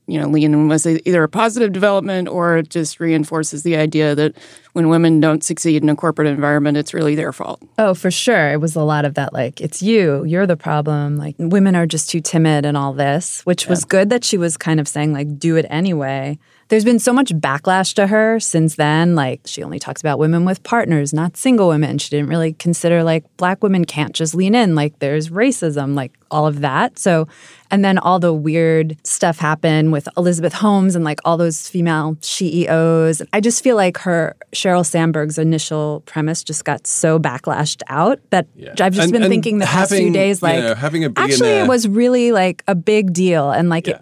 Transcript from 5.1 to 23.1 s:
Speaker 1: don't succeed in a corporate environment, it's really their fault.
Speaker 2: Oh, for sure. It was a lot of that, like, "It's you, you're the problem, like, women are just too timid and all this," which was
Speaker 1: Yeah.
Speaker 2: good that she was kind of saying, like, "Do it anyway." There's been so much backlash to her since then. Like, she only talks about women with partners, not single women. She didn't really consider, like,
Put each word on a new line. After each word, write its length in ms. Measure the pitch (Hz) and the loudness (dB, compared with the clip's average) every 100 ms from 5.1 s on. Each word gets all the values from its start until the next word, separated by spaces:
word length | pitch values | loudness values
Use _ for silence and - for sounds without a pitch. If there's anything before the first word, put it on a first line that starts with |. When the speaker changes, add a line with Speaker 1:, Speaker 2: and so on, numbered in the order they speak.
| 160 | 4
Speaker 1:
don't 240 | 156 156 | 4 0
succeed 380 | - 160 165 151 | -2 -4 0 0
in 80 | 151 | 0
a 60 | 147 | 0
corporate 320 | 165 156 151 | -2 0 -2
environment, 500 | 143 147 147 147 147 | 0 0 2 2 0
it's 160 | 151 | -2
really 220 | 170 151 151 | -2 -2 -2
their 160 | 151 | -4
fault. 260 | - - - - - | -8 -12 -12 -10 -2
Speaker 2:
Oh, 140 | 214 185 | 0 0
for 160 | 185 | -2
sure. 400 | 180 247 208 147 | -2 2 2 2
It 80 | 147 | 0
was 140 | 160 160 | -2 -2
a 80 | |
lot 220 | 151 151 143 | 0 0 -2
of 100 | 147 | -2
that, 180 | 135 | -4
like, 280 | 127 117 - | -4 -6 -6
"It's 200 | 156 - | -10 -4
you, 420 | 196 226 170 139 156 | 0 2 2 0 -2
you're 200 | 175 196 | 0 0
the 120 | 160 | 0
problem, 600 | 160 151 151 147 147 147 | 0 0 0 -2 -2 -4
like, 160 | 147 - | -6 -6
women 360 | 165 196 196 180 | 0 2 4 2
are 120 | 165 | 0
just 220 | 160 - | -2 -4
too 100 | 170 | -6
timid 440 | - 165 160 147 147 | -2 2 2 2 0
and 120 | 143 | -2
all 160 | 139 | -2
this," 480 | 135 139 151 - - 180 | -2 0 0 -4 -6 -2
which 220 | 175 - | -2 -2
was 120 | 175 | -4
Speaker 1:
Yeah. 40 | - | 0
Speaker 2:
good 220 | 190 202 | 0 2
that 120 | 247 | 0
she 140 | - 196 | -2 -2
was 200 | 170 - | -2 -2
kind 220 | 165 156 | 0 0
of 80 | 143 | 0
saying, 240 | 147 151 | -2 -2
like, 260 | 143 147 143 | -2 -4 -4
"Do 160 | 165 160 | 0 0
it 100 | - | 0
anyway." 680 | 156 190 160 135 135 139 151 _ _ _ | -2 -2 -2 -2 -4 -6 -8 _ _ _
There's 160 | 220 | 2
been 160 | 220 233 | 4 2
so 140 | 247 | 2
much 180 | 247 269 160 | 2 0 0
backlash 580 | 143 143 190 185 185 | -2 -2 0 2 2
to 140 | - 196 | 0 2
her 320 | 214 220 226 | 2 2 0
since 340 | - 170 160 156 | 0 0 0 2
then. 380 | 147 156 175 165 | 2 4 2 2
Like, 260 | 131 131 - | 0 -6 -12
she 160 | - | -12
only 140 | - - | -10 -10
talks 240 | - 139 | -10 -6
about 160 | 156 135 | -4 0
women 260 | 156 170 180 | 0 2 0
with 160 | 185 | -2
partners, 500 | - 233 165 156 143 | -2 -2 0 0 0
not 240 | 156 170 - | -2 -4 -2
single 300 | 262 233 180 | 0 2 4
women. 320 | 151 143 143 | 2 0 -4
She 100 | - | -4
didn't 180 | 147 147 | -4 -2
really 260 | 165 160 | -2 -2
consider, 500 | 156 170 170 170 170 | -2 -4 -2 0 2
like, 200 | 165 | 2